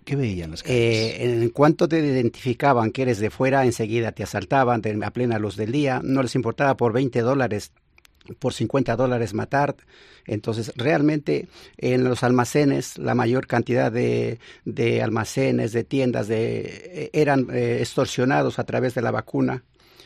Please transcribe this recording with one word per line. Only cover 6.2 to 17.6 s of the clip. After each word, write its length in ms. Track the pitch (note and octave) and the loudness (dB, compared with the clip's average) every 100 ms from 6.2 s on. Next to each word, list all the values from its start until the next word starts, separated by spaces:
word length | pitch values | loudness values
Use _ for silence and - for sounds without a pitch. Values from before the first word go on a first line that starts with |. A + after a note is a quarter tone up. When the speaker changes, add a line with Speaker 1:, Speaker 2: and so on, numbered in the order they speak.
Speaker 2:
les 140 | B2 C3+ | 0 -2
importaba 420 | A2+ A2+ C#3 B2+ | -2 0 0 2
por 160 | A#2+ | 2
veinte 280 | A#2 C3+ A#2+ | 2 0 0
dólares, 500 | A#2 C#3 A#2+ G#2 - _ _ _ - _ - - | 0 2 0 -2 -6 _ _ _ -20 _ -20 -6
por 160 | B2+ | -6
cincuenta 420 | - A2+ C#3 B2+ A#2 | -2 -2 0 0 0
dólares 380 | B2+ B2 A2 | 0 0 -2
matar. 420 | G#2+ A2 C#3 C#3+ - _ - - - - | -4 -2 0 0 -2 _ -20 -20 -20 -6
Entonces, 460 | G#2+ A2+ A2 G#2+ A#2 | -4 -2 -4 -6 -4
realmente, 720 | C3 D#3 D3 D#3 D3+ D3 - - - - | 0 2 2 0 -2 -4 -4 -16 -20 -6
en 260 | B2+ B2+ | 0 2
los 180 | B2+ A#2+ | 2 2
almacenes, 760 | A#2+ B2+ A#2+ D3 C#3+ C3+ - - | 2 2 2 2 2 0 -4 -8
la 160 | B2+ A#2+ | -2 0
mayor 320 | A#2 B2+ B2+ | 2 0 0
cantidad 440 | B2 A#2+ B2 C3 | -2 0 0 0
de, 480 | A#2 A#2+ A#2+ A#2 A#2 - - - | 0 0 0 -2 -6 -14 -14 -10
de 360 | G#2+ A#2 A#2 | -2 0 0
almacenes, 680 | A2+ A2 G#2+ C3+ C3+ B2 A#2 | 0 -2 -2 -2 0 0 0
de 120 | A#2 | -2
tiendas, 440 | A2+ C3+ B2+ A#2+ G#2 | -2 0 0 0 -2
de, 320 | A2+ A#2 A2+ | 0 0 -4
eh, 480 | F2 - - D3+ - | -8 -12 -14 -12 -4
eran, 340 | D3+ C#3+ C3+ B2 | 2 2 2 0
eh, 260 | B2 | -2